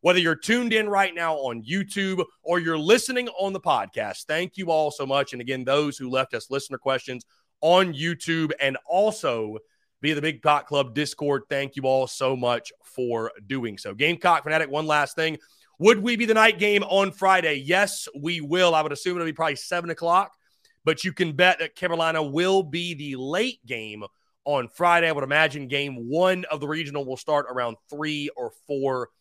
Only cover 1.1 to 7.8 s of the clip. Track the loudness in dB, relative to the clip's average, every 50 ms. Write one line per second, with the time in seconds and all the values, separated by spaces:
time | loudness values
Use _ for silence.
1.1 | 0 -2 -2 -2 -2 -2 -2 -4 -6 -6 -6 -4 -4 -4 -4 -4 -4 -4 -2 -2
2.1 | 0 -2 -4 -4 _ _ _ 0 0 0 2 0 -2 -2 4 4 4 4 4 0
3.1 | -4 -4 -4 -4 -4 -4 -4 -2 -2 -2 0 2 2 2 2 -2 _ -6 -4 -4
4.1 | -6 -10 -6 _ -4 -2 -2 -4 _ -8 -2 0 2 2 2 0 -2 -6 -4 0
5.1 | 0 0 0 0 -6 -12 -6 -6 -6 -4 0 0 2 2 2 0 -4 -6 -8 -2
6.1 | 0 0 0 0 -2 -8 -6 -4 -6 -6 -6 -6 -12 -6 _ -2 -2 -2 -2 -6
7.1 | -10 -10 -12 _ _ _ _ _ _ _ 4 6 6 6